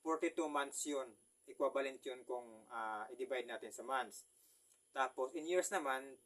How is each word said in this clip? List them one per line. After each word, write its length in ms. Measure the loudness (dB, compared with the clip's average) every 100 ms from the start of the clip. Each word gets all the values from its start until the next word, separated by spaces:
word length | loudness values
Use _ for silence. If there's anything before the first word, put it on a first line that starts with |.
| 2
forty-two 400 | 2 2 2 2
months 400 | 2 0 -2 0
yun. 260 | 0 -2 -10 _ _
Equivalent 560 | -20 2 2 4 0 -2 -6
yun 160 | -6
kung, 460 | -4 -6 -6 -16 -8
ah, 340 | -4 -2 -2 -4
i-divide 380 | -4 -2 0 -2
natin 240 | -6 -6
sa 100 | -8
months. 460 | 0 0 0 -8 -18 _ -20 _ _ _ _
Tapos, 400 | 0 2 2 -2
in 160 | -2 2
years 240 | 4 4
naman 480 | 2 2 0 -2 -16